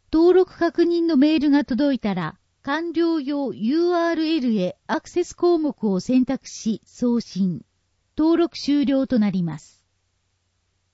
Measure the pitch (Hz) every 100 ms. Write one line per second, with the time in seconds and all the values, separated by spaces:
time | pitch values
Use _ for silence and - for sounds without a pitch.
0 | _ 311 339 370 359 - 339 - 339 339
1 | 330 294 302 311 294 285 233 247 285 262
2 | 208 185 160 - _ _ 269 294 339 320
3 | 339 330 262 285 269 120 214 311 349 349
4 | 339 320 311 320 247 214 180 - - 262
5 | - 359 349 - 349 339 294 - 220 185
6 | - 254 254 262 - - 226 202 _ -
7 | 247 240 - 180 190 165 - _ _ _
8 | _ - 311 330 339 - - 285 269 269
9 | 269 254 208 185 170 151 - _ _ _
10 | _ _ _ _ _ _ _ _ _